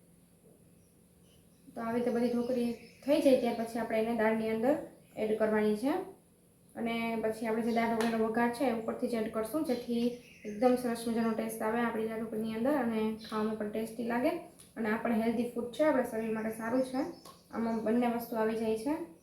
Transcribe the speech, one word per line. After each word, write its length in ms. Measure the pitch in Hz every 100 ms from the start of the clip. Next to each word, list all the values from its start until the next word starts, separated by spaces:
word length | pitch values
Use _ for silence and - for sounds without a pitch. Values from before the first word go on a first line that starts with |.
| - - - _ - - - - - _ _ _ - - - - -
તો 40 | -
આવી 180 | 226 240
રીતે 120 | 240 226
બધી 180 | 240
ઢોકળી 380 | 240 240 240 240 233 - - -
થઈ 160 | 302
જાય 180 | 285 254
ત્યાર 180 | 240 208
પછી 200 | 226 240
આપણે 220 | 220 226
એને 180 | 226 233
દાળની 320 | 220 220 220 220
અંદર 200 | 240 320 - - - -
એડ 240 | 214 214
કરવાની 400 | 214 214 214 214
છે 100 | 254 370 381 - _ _ _ _ - -
અને 160 | 233 233 226 226
પછી 260 | 220 214 233
આપણે 180 | 220 226
જે 80 | 226
દાળ 120 | 226
ઢોકળીનો 380 | 226 226 226 220
વઘાર 240 | 233 240 240
છે 60 | 269
એ 120 | 226
ઉપરથી 320 | 220 220 240
જ 40 | 233
એડ 180 | 220
કરશું, 320 | 220 220 311 294
જેથી 360 | 240 - 233 240 240 - - 214
એકદમ 260 | 208 247 247
સરસ 200 | 247 233 233
મજાનો 260 | 226 226
ટેસ્ટ 280 | 220 226 226
આવે 180 | 220 233
આપણી 260 | 233 220 220
દાળ 120 | 220
ઢોકળીની 340 | 220 214 226 220
અંદર 180 | 240 294
અને 180 | 233 220 214 214 -
ખાવામાં 320 | 220 214 214
પણ 100 | 208
ટેસ્ટી 340 | 220 226 - 233
લાગે 200 | 240 285 339 - - - -
અને 100 | 220
આ 120 | 220
પણ 180 | 240 220
હેલ્ધી 280 | 226 233 240
ફૂડ 160 | 240 220 -
છે, 80 |
આપણા 260 | 302 262 226
શરીર 220 | 220 226 220
માટે 220 | 220 226
સારું 240 | 226 254 262
છે. 120 | 254 330 - - - -
આમાં 240 | - 226 226 220
બંને 220 | 240 240 233
વસ્તુ 180 | - 226
આવી 240 | 220 226
જાય 180 | 226 220
છે, 100 | 269 330 339 -